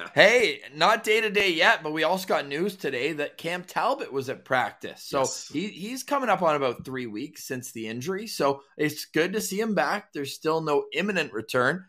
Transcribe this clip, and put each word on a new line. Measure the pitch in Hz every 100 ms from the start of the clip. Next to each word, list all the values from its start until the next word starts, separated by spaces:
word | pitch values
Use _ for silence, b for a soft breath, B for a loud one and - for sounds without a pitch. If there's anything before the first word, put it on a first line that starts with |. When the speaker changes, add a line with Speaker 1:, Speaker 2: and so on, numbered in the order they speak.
Speaker 1:
<laughs> | 85
Speaker 2:
Hey, | - 190 247 190 123 110
not | 147 175 220
day-to-day | 214 220 220 196 196
yet, | 160 190 202
but | 151
we | 156
also | 156 185 185
got | 170 143
news | 143 202 190
today | 147 131 143
that | 151 147 -
Cam | 165 180
Talbot | - 170 202 285 -
was | 135 131
at | 120
practice. | - 127 107 - 98 -
So | - 139
Speaker 1:
Yes. | 131 - -
Speaker 2:
he, | 135 202
he's | 156 208 262
coming | - 285 247
up | 185
on | 170
about | 147 135 117
three | 95 131 123
weeks | 104 151 -
since | - 131 123
the | 117 110
injury, | 113 139 190 220
so | - 143 139 B B
it's | 151 - -
good | 156 180
to | 208
see | 190 190
him | 226
back. | 185 147 202 -
There's | 156 139
still | - 156 160
no | 156 143 139
imminent | 147 196 185 143
return. | 104 113 131 123 180